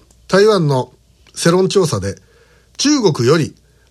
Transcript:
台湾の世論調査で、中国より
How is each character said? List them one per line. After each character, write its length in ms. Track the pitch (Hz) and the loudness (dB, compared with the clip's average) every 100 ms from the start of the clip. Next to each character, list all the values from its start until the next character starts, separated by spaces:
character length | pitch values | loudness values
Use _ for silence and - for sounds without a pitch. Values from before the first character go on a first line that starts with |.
| - _ - | -20 _ -2
台 200 | 185 214 | 2 2
湾 200 | 202 147 | 2 0
の 260 | 131 - _ _ _ _ | -2 -4 _ _ _ _
世 180 | - 170 | -4 0
論 160 | 180 190 | 0 0
調 180 | 196 160 | 0 0
査 140 | 104 | -2
で、 160 | 98 - _ _ _ _ _ - | -8 -10 _ _ _ _ _ -4
中 220 | 277 294 | -2 0
国 280 | 202 143 120 | 0 0 0
よ 100 | 165 | 0
り 160 | 120 - _ _ _ | -2 -8 _ _ _